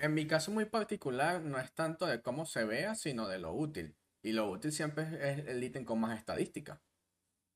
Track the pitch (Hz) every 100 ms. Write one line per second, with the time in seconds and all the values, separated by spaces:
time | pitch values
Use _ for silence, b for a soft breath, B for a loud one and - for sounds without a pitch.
0 | 151 156 151 160 151 214 214 226 208 208
1 | 139 127 151 180 156 135 - - 160 160
2 | 170 117 127 147 160 127 110 117 190 226
3 | 160 120 107 95 82 98 151 147 78 -
4 | _ _ 107 113 107 95 156 151 151 151
5 | 160 165 143 139 147 127 123 135 120 113
6 | 113 110 - 82 - - - - _ _
7 | _ _ _ _ _